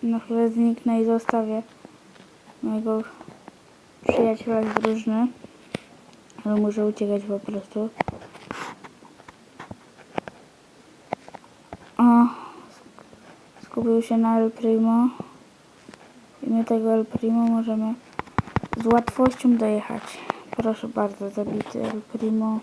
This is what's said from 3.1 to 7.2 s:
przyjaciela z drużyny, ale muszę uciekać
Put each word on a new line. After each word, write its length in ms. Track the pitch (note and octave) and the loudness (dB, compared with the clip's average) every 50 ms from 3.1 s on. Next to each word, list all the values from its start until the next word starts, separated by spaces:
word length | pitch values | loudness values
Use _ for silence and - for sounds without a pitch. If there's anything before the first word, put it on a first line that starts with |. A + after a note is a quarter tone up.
| - - - - - - - - - - - - - - - - - - - - | -12 -20 -20 -20 -20 -20 -20 -20 -20 -20 -20 -20 -20 -20 -20 -20 -20 -20 0 0
przyjaciela 540 | - - A#3 A3+ A3 A3 - A#3+ A3+ A3 | 2 4 4 2 0 -2 -2 -2 -2 0
z 120 | A3 A3 G#3+ - | 0 0 -2 0
drużyny, 460 | A3 A3 A3 A3 G#3+ - G#3+ A3 A#3+ B3 B3 - - - - - - - - - - - - - - - - - - - - - - | 0 2 0 0 -2 -2 0 2 0 0 -2 -6 -20 -20 -20 -20 -20 -16 -16 -16 -16 -16 -20 -20 -20 -20 -20 -20 -20 -20 -20 -8 -4
ale 100 | G#3 G#3+ | 0 2
muszę 300 | G#3 G#3 G#3 G#3 A3 G#3 | 2 2 2 0 0 0
uciekać 380 | G#3 G#3+ - G#3+ G3+ G3+ G3+ | -2 0 -2 -2 -2 -2 -2